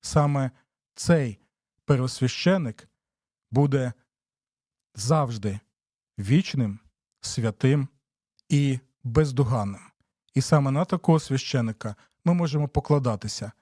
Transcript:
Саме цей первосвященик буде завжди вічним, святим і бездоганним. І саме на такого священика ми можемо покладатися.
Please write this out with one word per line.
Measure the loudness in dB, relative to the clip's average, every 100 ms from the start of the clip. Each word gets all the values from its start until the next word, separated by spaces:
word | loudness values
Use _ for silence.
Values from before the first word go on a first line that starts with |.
Саме | 0 0 0 0 -4 _ _ _ _ -12
цей | 0 2 2 -8 _ _ _ _ -2
первосвященик | 0 0 -2 -4 0 0 0 -2 -10 -20 _ _ _ _ _ _
буде | 2 2 2 -4 -8 _ _ _ _ _ _ _ _ _ -10
завжди | 0 0 0 -4 -6 -8 _ _ _ _ _ -12
вічним, | 2 2 4 2 2 -2 _ _ _ _
святим | -10 -4 -4 0 2 2 -2 _ _ _ _ _ _
і | 2 2 -2 _ _
бездоганним. | -2 2 2 2 0 0 -4 -8 -16 _ _ _ _
І | -4
саме | 2 2 2
на | 0 -2
такого | -2 2 2
священика | 2 -4 -2 -2 -2 -6 -12 -12 _ _ 0
ми |
можемо | 0 0 -2 -2
покладатися. | -2 0 0 2 -4 -6 -10 -12 -14